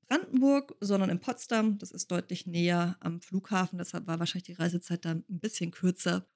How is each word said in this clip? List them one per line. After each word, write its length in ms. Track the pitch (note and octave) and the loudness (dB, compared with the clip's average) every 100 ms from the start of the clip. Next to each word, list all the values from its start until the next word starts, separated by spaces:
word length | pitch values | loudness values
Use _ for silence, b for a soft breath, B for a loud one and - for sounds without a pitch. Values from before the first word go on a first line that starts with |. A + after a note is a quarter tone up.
| - | -2
Brandenburg, 680 | D4+ F#4 C4 C4+ C#4 C#4 - | -2 2 4 6 4 2 -4
sondern 320 | G3+ G3 F#3 | 0 2 2
in 80 | F3+ | 0
Potsdam. 580 | - B3 - A3+ A3 G3+ | -2 -6 0 2 2 0
Das 140 | - | -4
ist 180 | F3+ - | -8 -4
deutlich 380 | F3 - F3 F3+ | -4 -2 -6 -4
näher 500 | E3+ F3 F3 F3 - | 2 4 4 0 -2
am 220 | E3+ E3+ | -4 -6
Flughafen. 560 | - F#3 - F#3+ F3+ F3+ | -4 -6 -2 0 0 -4
Deshalb 300 | F3 F3 E3+ | -8 -6 -4
war 100 | E3 | -2
wahrscheinlich 300 | E3+ F3+ F3+ | -2 -4 -8
die 60 | |
Reisezeit 520 | F3 E3+ F3 - F3 E3 | -4 -2 -2 -2 -4 -2
da 60 | |
ein 120 | E3 - | -4 -6
bisschen 420 | F3+ G#3+ - E3+ | -6 -6 -4 -6
kürzer. 580 | - F#3 - F3 F3+ - | 0 0 2 0 0 -2